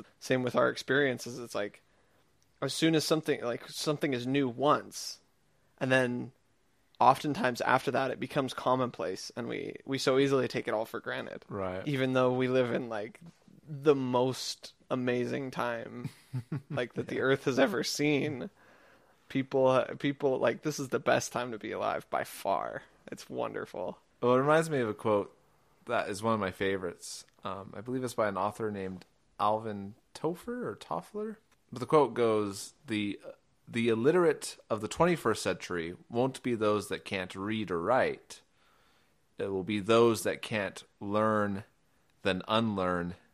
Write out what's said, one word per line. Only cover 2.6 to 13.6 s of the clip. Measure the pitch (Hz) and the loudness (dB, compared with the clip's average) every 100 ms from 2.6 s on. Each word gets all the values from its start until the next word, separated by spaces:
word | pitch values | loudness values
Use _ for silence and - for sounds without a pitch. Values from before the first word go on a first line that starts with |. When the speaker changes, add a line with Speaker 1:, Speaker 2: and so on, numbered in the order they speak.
Speaker 1:
as | 139 | -6
soon | - 160 | 2 4
as | 160 | 4
something, | - 156 156 139 | 4 2 2 0
like, | 120 117 - | -2 -4 -8
something | - - 151 156 | -4 -2 0 0
is | 127 123 | -2 0
new | 139 135 | 2 2
once, | 117 143 135 98 - - - _ _ _ _ _ _ | 2 4 4 0 -12 -12 -14 _ _ _ _ _ _
and | 131 | 2
then | 131 123 123 123 - _ _ _ _ _ _ | 4 2 -2 -8 -14 _ _ _ _ _ _
oftentimes | 120 131 151 139 127 123 | 6 6 0 -2 -2 0
after | - 127 - | 2 2 2
that, | 123 135 | 0 -2
it | - | -4
becomes | 131 - 131 | -4 -2 -2
commonplace, | - - 131 123 - 82 95 - - | -2 2 2 0 -2 -6 -6 -8 -10
and | 120 | -8
we, | 110 - - | -6 -8 -10
we | - 131 | -6 0
so | 143 131 | 4 4
easily | 139 135 123 | 4 2 0
take | 127 113 | -2 -2
it | |
all | 110 113 | -2 -4
for | 110 | -8
granted. | 123 127 - - - | -8 -8 -8 -12 -10
Speaker 2:
Right. | 104 92 92 127 | -6 -4 -4 -4
Speaker 1:
Even | 139 131 | 0 2
though | 127 127 | 4 2
we | 127 127 | 2 2
live | 127 123 | 2 2
in, | 113 120 | -2 -4
like, | 110 110 - 170 - _ - | -8 -8 -12 -20 -20 _ -20